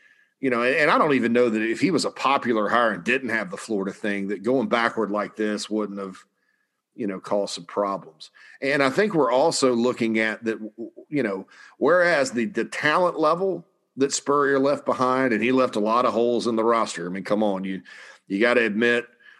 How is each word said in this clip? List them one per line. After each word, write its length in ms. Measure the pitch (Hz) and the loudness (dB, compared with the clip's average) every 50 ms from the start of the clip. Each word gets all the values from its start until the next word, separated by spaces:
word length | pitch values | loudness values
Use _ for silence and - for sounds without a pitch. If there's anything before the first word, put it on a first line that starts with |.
| _ _ _ _ _ _ _ _ | _ _ _ _ _ _ _ _
you 100 | - 135 | -4 -2
know, 120 | 123 117 120 | 0 0 0
and, 140 | 123 139 | 0 2
and 140 | 165 151 151 | 2 2 2
I 80 | 202 262 | 4 4
don't 160 | 208 156 143 | 4 2 2
even 180 | 127 113 117 117 | 2 2 2 2
know 180 | 123 123 120 | 2 2 2
that 120 | 107 110 110 | 2 0 0
if 180 | 113 117 117 | -2 -2 0
he 100 | - 185 | 0 0
was 140 | 175 131 - | 0 0 -2
a 60 | 104 | -4
popular 580 | - - - 127 139 135 127 117 120 110 104 95 | -4 -4 0 0 0 0 0 0 0 0 0 2
hire 240 | 107 117 120 113 101 | 2 2 2 2 0
and 120 | 90 85 | -2 -2
didn't 260 | 110 123 135 131 117 | -2 -2 -2 -2 -2
have 200 | 113 113 104 90 | -4 -4 -4 -6
the 60 | 92 | -8
Florida 360 | 95 - - 110 101 98 98 92 | -10 -8 -6 -4 -4 -4 -4 -6
thing, 360 | - - 107 101 101 98 98 | -6 -4 -4 -4 -4 -4 -6
that 160 | 104 92 98 | -6 -4 -2
going 240 | 113 127 135 117 104 | 0 0 0 0 0
backward 420 | 120 117 117 117 - - 110 98 | 0 0 0 0 0 -2 -2 -2
like 240 | 101 104 101 90 - | -2 -2 -4 -4 -4
this 340 | - 107 107 107 104 - - | -4 -4 -2 -2 -4 -6 -4
wouldn't 300 | 104 107 104 101 101 101 | -4 -4 -4 -4 -6 -10
have, 180 | 101 95 95 - - _ _ _ _ _ _ _ _ _ _ _ _ _ _ | -10 -10 -12 -16 -20 _ _ _ _ _ _ _ _ _ _ _ _ _ _
you 100 | - 120 | -10 -8
know, 140 | 101 95 92 | -8 -8 -8
caused 340 | - - 101 104 101 95 - | -6 -4 -2 -2 -2 -4 -6
some 100 | - 85 | -10 -14
problems. 680 | - - 101 101 98 98 92 82 - - _ - - _ - - - - - | -8 -4 -4 -2 -2 -4 -6 -10 -14 -20 _ -20 -20 _ -20 -20 -20 -14 -8
And 220 | - 139 143 147 139 | -4 -2 0 2 0
I 80 | 131 | 2
think 240 | 131 180 208 214 208 | 2 2 0 2 2
we're 160 | 165 139 120 | 2 2 4
also 440 | 120 127 147 170 156 - - 131 123 | 4 4 4 2 2 2 2 2 2
looking 440 | 117 117 127 120 - 117 113 110 110 | 2 2 0 0 0 -2 -2 0 0
at 260 | 110 110 107 - 117 | 0 0 -2 -4 -4
that, 100 | 113 110 | -4 -4
w-, 180 | 98 110 107 - | -4 -8 -12 -14
w-, 160 | - 117 - - - - - | -14 -16 -16 -16 -18 -14 -8
you 140 | 151 143 123 | -4 -2 -2
know, 240 | 107 98 95 98 - - - - - - - | -2 -4 -6 -8 -12 -18 -20 -20 -20 -6 0
whereas 540 | 110 139 170 180 175 175 170 147 135 127 - | 2 4 4 4 4 4 4 2 0 0 -2
the, 140 | 120 117 | -2 -2
the 180 | 107 95 117 110 | -2 -2 -4 -4
talent 540 | 110 - - - 151 151 175 180 175 143 143 | -4 -4 -2 0 2 2 4 2 2 0 2
level 460 | 156 151 165 170 190 196 180 170 170 _ _ _ _ _ _ | 2 2 2 2 0 -2 -4 -4 -8 _ _ _ _ _ _
that 160 | 127 135 139 - | -2 -2 0 -2
Spurrier 460 | - - - 143 147 143 139 139 135 | -2 -2 0 2 2 2 2 2 2
left 260 | 135 139 147 135 - | 2 2 0 0 -2
behind, 480 | - 123 - 131 127 127 127 131 131 113 | -2 -2 0 2 2 2 2 2 2 2
and 100 | 104 110 | 2 2
he 100 | 120 131 | 2 2
left 240 | 131 127 123 - | 2 2 2 0
a 40 | 110 | 0
lot 240 | 104 107 113 120 123 | 0 2 2 2 2
of 80 | 120 101 | 2 2
holes 340 | 110 120 120 120 113 92 | 2 2 2 0 0 0
in 100 | 120 117 | 0 0
the 80 | 110 110 | 0 2
roster. 420 | 117 117 117 107 107 - - 85 | 2 2 2 0 -2 -4 -8 -8
I 20 | 90 | -8
mean, 140 | 90 98 92 | -8 -8 -4
come 180 | - 107 104 107 | -2 0 2 2
on, 220 | 104 98 95 95 | 0 0 -2 -4
you, 180 | 95 95 92 - - - - - - - - _ | -6 -8 -8 -10 -14 -20 -20 -20 -20 -20 -20 _
you 140 | - 98 98 | -6 -2 0
gotta 220 | 110 120 123 123 117 | 2 2 4 2 2
admit, 440 | 110 101 107 120 120 120 120 117 - _ _ _ - - - | 2 0 2 2 2 2 0 -2 -6 _ _ _ -20 -20 -20